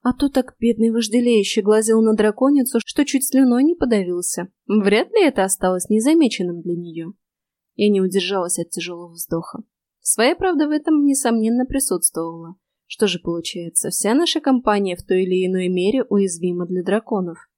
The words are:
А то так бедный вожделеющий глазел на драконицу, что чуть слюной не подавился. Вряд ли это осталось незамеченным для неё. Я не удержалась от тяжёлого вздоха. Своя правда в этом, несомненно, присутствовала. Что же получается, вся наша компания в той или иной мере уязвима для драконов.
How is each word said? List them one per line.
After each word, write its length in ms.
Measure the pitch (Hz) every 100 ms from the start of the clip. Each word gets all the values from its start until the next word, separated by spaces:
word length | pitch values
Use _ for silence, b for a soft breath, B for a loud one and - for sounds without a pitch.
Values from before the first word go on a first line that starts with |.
А 100 | 247
то 160 | - 285
так 260 | - 247 _
бедный 320 | 233 220 226
вожделеющий 720 | 226 214 233 240 226 196 -
глазел 360 | 202 214 220 226
на 120 | 220
драконицу, 680 | 220 214 208 269 285 247 233 -
что 200 | - 285
чуть 220 | 269 -
слюной 360 | 262 262 240
не 100 | 294
подавился. 760 | 349 262 214 180 175 180 - 185 _ -
Вряд 440 | 208 202 208 -
ли 140 | 453 320
это 180 | 226
осталось 460 | 190 - 185 185 -
незамеченным 720 | 214 254 330 262 - 180 170
для 140 | 175 175
неё. 380 | 175 160 165 - _ _ _ _ _ -
Я 140 | 208
не 120 | 202
удержалась 580 | 190 190 180 196 175 -
от 100 | 165
тяжёлого 440 | - 170 170 175
вздоха. 500 | 165 - 170 - - - _ _ _
Своя 340 | - - 240 349
правда 320 | 381 302 302
в 20 |
этом, 340 | 302 302 311
несомненно, 600 | 285 269 240 226 220 240 254
присутствовала. 920 | 269 - 180 - 160 165 165 165 180 _ _ _
Что 220 | - 208
же 120 | 175
получается, 680 | - 170 165 175 170 - -
вся 240 | - 196
наша 280 | 262 339 320
компания 540 | 277 262 233 208 196 175
в 80 |
той 200 | - 185
или 240 | 185 185 185
иной 220 | 185 185
мере 340 | 180 190 262
уязвима 640 | 247 202 190 170 180 175 175
для 160 | 180
драконов. 540 | 175 208 - 208 180 165 -